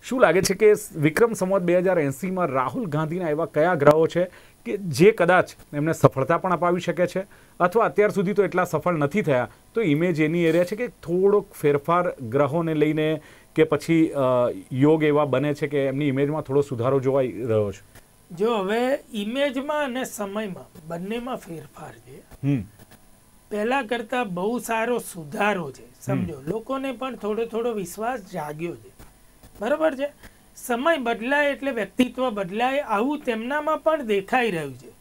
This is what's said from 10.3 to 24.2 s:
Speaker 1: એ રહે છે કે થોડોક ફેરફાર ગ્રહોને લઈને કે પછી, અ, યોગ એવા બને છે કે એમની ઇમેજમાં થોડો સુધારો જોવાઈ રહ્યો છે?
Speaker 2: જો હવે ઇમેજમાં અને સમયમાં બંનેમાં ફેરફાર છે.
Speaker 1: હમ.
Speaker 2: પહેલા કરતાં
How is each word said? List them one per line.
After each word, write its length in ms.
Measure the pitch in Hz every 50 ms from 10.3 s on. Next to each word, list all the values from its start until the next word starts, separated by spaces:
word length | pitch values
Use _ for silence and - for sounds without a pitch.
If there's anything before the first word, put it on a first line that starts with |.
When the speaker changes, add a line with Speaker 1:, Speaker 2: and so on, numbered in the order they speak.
| 165 175 170
Speaker 1:
એ 80 | 160
રહે 120 | 160 170 175
છે 120 | 175 220
કે 120 | 208 247 220
થોડોક 640 | - _ - 156 170 180 190 202 202 208 196 -
ફેરફાર 600 | - - - 147 143 143 - - 165 180 175 175 - -
ગ્રહોને 520 | 131 110 110 139 147 131 135 170 165 165 160
લઈને 460 | 151 151 156 156 156 156 156 160 147 - - - - _ _ _
કે 80 | - 156
પછી, 480 | 156 151 143 - - 170 165 160 -
અ, 80 | - 143 135 131 127 123 123 117 90 95 92 -
યોગ 320 | 139 127 135 143 160 156 151
એવા 200 | 151 143 147 151
બને 300 | 139 127 131 139 147 147
છે 120 | 143 160
કે 180 | 143 143 143 139
એમની 240 | 135 131 135 147 143
ઇમેજમાં 340 | 127 135 143 143 151 156
થોડો 180 | - - 131 143
સુધારો 400 | 143 - 135 113 113 131 135 139
જોવાઈ 320 | 123 135 131 139 131 123
રહ્યો 400 | 90 92 120 127 110 110 107 101
છે? 280 | 92 - - - _ - - _ _ _ _ _ 185
Speaker 2:
જો 220 | 160 196 226 240
હવે 420 | 214 190 190 208 233 247 254 269 - - -
ઇમેજમાં 720 | - 214 202 208 233 277 285 285 240 269 262 294 302 302 294
અને 200 | 269 233 254 254
સમયમાં 840 | - - - 208 196 196 214 220 202 180 185 - - _ 185 156 160
બંનેમાં 480 | 170 170 180 196 226 240 240 262 262
ફેરફાર 560 | - - 202 170 156 139 - _ - 165 139
છે. 260 | 117 117 - 120 135 -
Speaker 1:
હમ. 440 | - _ - - - 139 143 127 92 - - _ - _ - - _ _ - _ _ _ _ - _ _
Speaker 2:
પહેલા 320 | 214 208 208 233 254 277
કરતાં 520 | 262 208 247 233 233 214 - 247